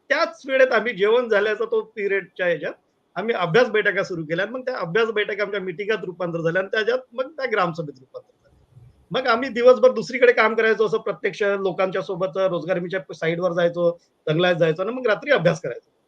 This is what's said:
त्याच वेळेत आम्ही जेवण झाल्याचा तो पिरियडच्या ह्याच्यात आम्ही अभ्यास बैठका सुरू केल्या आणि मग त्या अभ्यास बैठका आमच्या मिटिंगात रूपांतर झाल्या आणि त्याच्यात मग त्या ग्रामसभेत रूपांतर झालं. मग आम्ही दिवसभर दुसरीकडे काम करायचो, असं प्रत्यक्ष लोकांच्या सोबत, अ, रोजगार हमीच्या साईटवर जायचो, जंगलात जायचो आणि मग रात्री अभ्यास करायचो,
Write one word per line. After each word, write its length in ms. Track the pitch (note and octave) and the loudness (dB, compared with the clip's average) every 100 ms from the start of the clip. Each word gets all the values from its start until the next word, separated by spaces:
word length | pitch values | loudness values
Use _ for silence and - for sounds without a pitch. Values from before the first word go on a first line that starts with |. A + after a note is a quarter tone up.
| - | -4
त्याच 340 | C#4+ E4 E4 C4+ | -2 -2 -4 -2
वेळेत 260 | C4+ C4 | 2 4
आम्ही 200 | A#3 A3 | 4 -2
जेवण 360 | F#3+ G3+ A#3+ A#3+ | -2 2 2 2
झाल्याचा 360 | G#3 G#3 G#3+ | 2 2 -2
तो 160 | A3 A3 | -2 -4
पिरियडच्या 680 | G#3+ - G3+ G3 F#3 - F3+ | -4 -6 -4 -4 -6 -4 -2
ह्याच्यात 260 | D#3+ F3 F4+ _ _ _ | -2 -4 -10 _ _ _
आम्ही 200 | F3 G#3+ | -8 -4
अभ्यास 340 | G3 F3 F#3+ B3 | -2 2 4 4
बैठका 360 | G#3+ G3+ F#3+ | 2 0 -2
सुरू 180 | F#3 F3 | -4 -6
केल्या 220 | D#3 E3+ | -6 -4
आणि 100 | G3+ | -4
मग 60 | B3+ | -6
त्या 160 | B3+ B3+ | -8 -8
अभ्यास 340 | E3+ F#3+ A3+ | -2 0 0
बैठका 320 | G#3+ G#3 G3+ | -2 -4 -4
आमच्या 180 | G3+ G3+ | -4 -4
मिटिंगात 360 | F#3 F3 G3+ G#3+ | -6 -8 -4 -4
रूपांतर 360 | F3 F3 F3+ E3 | -4 -8 -6 -2
झाल्या 220 | D#3+ F3+ | -2 -2
आणि 80 | F#3+ | -2
त्याच्यात 260 | A3 G#3+ B3+ - | -2 0 -2 -4
मग 180 | A#3 C4 | -8 -8
त्या 160 | D4+ C4 | -6 -4
ग्रामसभेत 420 | G#3 - E3 D3+ B2+ | 0 -2 -2 -10 -12
रूपांतर 480 | C3 B2+ - _ _ | _ -20 -20 _ _
झालं. 360 | _ _ - - _ - | _ _ -20 -20 _ -8
मग 160 | B3 B3+ | -4 0
आम्ही 220 | A#3 C4+ | 0 0
दिवसभर 440 | A3 B3 B3 B3+ | 4 6 8 6
दुसरीकडे 400 | G#3+ E3+ B3 B3 | 2 -4 4 4
काम 220 | A#3+ A3 | 6 4
करायचो, 320 | A3+ A3 G#3+ G#3+ | 4 2 2 2
असं 120 | A3 | 0
प्रत्यक्ष 440 | A3 F3 G#3 E3+ | -4 -4 -4 -2
लोकांच्या 600 | G#3 G3+ F#3+ E3+ F#3+ F#3 | -2 0 -2 0 -2 -2
सोबत, 240 | F#3 F3+ F#3 F#3+ | -4 -4 -4 0
अ, 100 | F#3+ | 0
रोजगार 280 | F3 D#3+ F3 | 0 -2 -4
हमीच्या 240 | F3 F#3 F#3+ | -2 -6 -8
साईटवर 380 | F3 E3 E3+ F#3 | -6 -4 0 -2
जायचो, 480 | E3+ E3+ E3+ E3+ E3+ _ _ - | 0 0 2 0 0 _ _ -2
जंगलात 260 | D#3 F3+ | 2 2
जायचो 280 | E3+ E3 D#3+ | 4 2 0
आणि 100 | F#3+ | -4
मग 140 | B3+ A#3+ | -2 0
रात्री 240 | G3+ C#4+ | 0 2
अभ्यास 300 | A#3+ E3 - | 2 2 0
करायचो, 300 | C#3+ A#2 _ _ | -6 -10 _ _